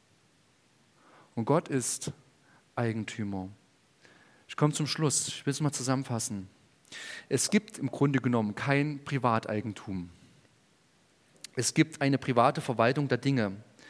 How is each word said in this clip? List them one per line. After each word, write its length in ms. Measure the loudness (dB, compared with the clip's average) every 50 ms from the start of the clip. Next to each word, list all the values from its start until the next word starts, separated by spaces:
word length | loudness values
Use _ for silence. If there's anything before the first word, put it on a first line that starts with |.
| _ _ _ _ _ _ _ _ _ _ _ _ _ _ _ _ _ _ _ _ _ -20 -20 -20 -20 _ _
und 100 | -2 2
Gott 240 | 2 2 2 2 0
ist 440 | -2 -2 -2 -2 -4 -4 -6 -10 -12 -12 -18 _ _ _ _ _ _ _ _ _ _
Eigentümer. 760 | -2 -2 -2 -2 -4 -6 -6 -6 -6 -6 -6 -6 -6 -8 -10 -12 -18 _ _ _ _ _ _ _ _ -20 -20 -20 -20 -20 -20 _ _ _
Ich 80 | -16 0
komme 180 | 2 2 2 2
zum 140 | 0 -2
Schluss. 400 | -2 -2 0 0 2 2 0 -2
Ich 180 | -4 -6 -6 -4
will 60 | -4
es 80 | -2 0
mal 120 | 0 -2 -2
zusammenfassen. 760 | -2 -2 0 0 0 -2 -2 -4 -4 -4 -4 -6 -8 -8 -12 -16 _ _ _ _ _ _ -18 -16 -16 -14 -14 -14 -14 -6 -2
Es 200 | -2 0 2 2
gibt 300 | 2 2 0 -2 -6 -6
im 100 | -6 -4
Grunde 300 | 0 2 2 4 4 2
genommen 320 | 2 2 2 2 0 0 -4
kein 500 | -4 0 2 2 2 2 0 -4 -6 -6
Privateigentum. 1040 | -4 -2 0 2 2 2 2 0 -2 -4 -4 -4 -4 -8 -8 -8 -8 -6 -6 -8 -10 -14 -20 -20 -20 -20 -20 _ _ _ _ _ _ _ _ _ _ _ _ _ _ _ _ _ _ _ _ -20 -8 -4 -2
Es 140 | -2 2 2
gibt 260 | 2 2 2 0 0
eine 160 | 2 2 2
private 420 | 2 0 2 4 6 6 6 4 2
Verwaltung 480 | -2 -2 2 4 4 4 4 2 0
der 120 | 0 0 0
Dinge. 320 | 2 2 2 2 2 0 -2 -6 -14 -20 -20 -20 -20